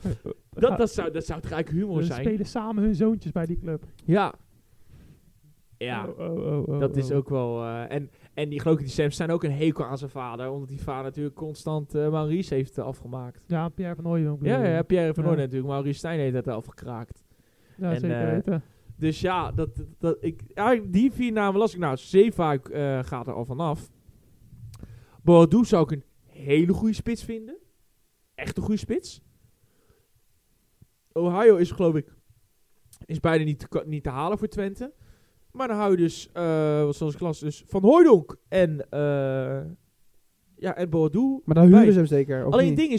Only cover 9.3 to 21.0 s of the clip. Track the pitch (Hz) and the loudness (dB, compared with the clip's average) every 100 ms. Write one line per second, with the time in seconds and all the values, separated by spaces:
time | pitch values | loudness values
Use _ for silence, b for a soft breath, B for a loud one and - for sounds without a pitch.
9.3 | 165 156 139 160 156 123 135 139 135 123 | -4 -4 -2 -2 -2 -6 -10 -12 -12 -12
10.3 | 120 131 143 135 135 - 131 135 143 147 | -10 -10 -10 -12 -10 -8 -8 -8 -8 -10
11.3 | 139 156 147 160 156 143 151 151 156 151 | -10 -12 -10 -6 -6 -4 -4 -2 -2 -2
12.3 | 175 185 135 131 - 120 131 120 127 123 | -4 -4 -4 -4 -8 -10 -12 -14 -14 -14
13.3 | - - 165 165 - 180 165 170 170 151 | -18 -6 -4 -4 -6 -8 -8 -2 0 -2
14.3 | 147 147 254 202 165 165 180 165 156 160 | -2 0 0 2 0 0 0 0 0 0
15.3 | 151 131 131 139 139 139 135 165 165 135 | 0 -2 -6 -6 -4 -4 -6 -6 -4 -2
16.3 | 123 131 113 131 - 123 113 113 - _ | -2 -4 -8 -12 -16 -14 -12 -14 -20 _
17.3 | _ _ _ _ - 180 165 175 120 156 | _ _ _ _ -8 -4 -2 -2 -2 -2
18.3 | 165 208 165 - _ - - 156 151 185 | -2 -2 -4 -6 _ -20 -6 -4 -2 -2
19.3 | 180 135 165 156 - 147 - 165 - 165 | -2 -4 -4 -4 -8 -14 -6 -4 -2 -6
20.3 | - - - 214 240 196 185 | -8 -10 -2 2 2 2 2